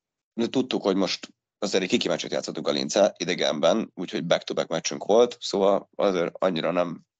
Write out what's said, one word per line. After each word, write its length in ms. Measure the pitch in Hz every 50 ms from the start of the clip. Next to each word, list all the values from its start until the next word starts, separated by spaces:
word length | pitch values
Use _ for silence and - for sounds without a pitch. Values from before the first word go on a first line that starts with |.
| _ _ _ _ _ _ -
de 140 | 113 117
tudtuk, 340 | 110 - 135 127 127 - 98
hogy 140 | - 104 95
most 380 | 98 95 87 - - - - _ _ _ _ _ -
azért 240 | - 98 101 98 90
egy 60 | 90
kiki 180 | 120 113 87
meccset 240 | 90 85 76 - -
játszottunk 360 | - 69 - - - - 73
a 40 | -
Lince 420 | 73 71 65 76 - 104 98 98 -
idegenben, 760 | - 85 85 87 80 78 69 76 76 76 82 95 110 92 - -
úgyhogy 300 | - 90 - - 87 82
back-to-back 440 | 85 85 76 - - - - 71 -
meccsünk 340 | - 82 - - 73 69 -
volt, 320 | - 101 117 123 120 - -
szóval 500 | - - - 101 98 98 101 - - _ _
azért 400 | - - 101 92 87 85 - -
annyira 340 | - - 95 90 80 78 80
nem 340 | 85 90 90 87 78 - _ _ _ _